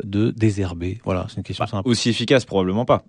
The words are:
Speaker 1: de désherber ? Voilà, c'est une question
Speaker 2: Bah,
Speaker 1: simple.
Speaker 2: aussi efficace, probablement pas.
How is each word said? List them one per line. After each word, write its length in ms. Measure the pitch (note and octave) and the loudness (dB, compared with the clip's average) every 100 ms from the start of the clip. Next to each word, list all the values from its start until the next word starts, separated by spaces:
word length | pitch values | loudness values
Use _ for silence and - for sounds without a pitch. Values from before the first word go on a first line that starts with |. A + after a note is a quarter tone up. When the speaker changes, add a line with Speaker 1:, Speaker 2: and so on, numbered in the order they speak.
Speaker 1:
de 280 | A2 G2 A2+ | -4 0 0
désherber ? 680 | A2+ A2 G2 F#2 E2+ F2+ G#2+ | 2 0 2 -4 -4 -6 -6
Voilà, 240 | - F#2 F2+ | -4 -2 -4
c'est 80 | - | -8
une 60 | |
question 220 | - - G#2+ | -10 -6 -4
Speaker 2:
Bah, 40 | |
Speaker 1:
simple. 180 | G2+ G2+ | -2 0
Speaker 2:
aussi 220 | A2+ B2 | 2 2
efficace, 360 | G#2+ A#2 C3+ - | 0 2 2 4
probablement 400 | G2 F#2 G2+ B2+ | 0 2 0 2
pas. 180 | B2 | 0